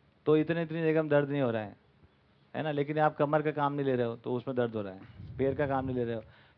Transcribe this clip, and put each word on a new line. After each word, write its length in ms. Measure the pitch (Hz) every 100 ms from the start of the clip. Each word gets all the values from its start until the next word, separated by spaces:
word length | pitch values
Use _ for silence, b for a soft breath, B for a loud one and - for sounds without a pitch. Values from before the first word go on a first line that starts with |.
| _ _ -
तो 100 | 156
इतने, 260 | 156 170
इतनी 200 | 160 165
जगह 200 | 160 156
में 80 | 156
दर्द 200 | 147 143
नहीं 120 | 143
हो 80 | 127
रहा 120 | 110
है, 140 | 104 - _ _ - _ _ _ _ -
है 60 |
ना, 80 | 156
लेकिन 280 | 143 143 151
आप 180 | 151 151
कमर 260 | 147 156
का 80 | 151
काम 220 | 147 143
नहीं 140 | 143 135
ले 100 | 123
रहे 100 | 117
हो 100 | 117
तो 180 | 120
उसमें 220 | 123 123 127
दर्द 180 | 120
हो 80 | 113
रहा 100 | 101
है, 80 | 95 - - - -
पैर 160 | 135
का 120 | 135 143
काम 200 | 135 131
नहीं 100 | 123
ले 80 |
रहे 100 | 117
हो, 100 | 113 - b b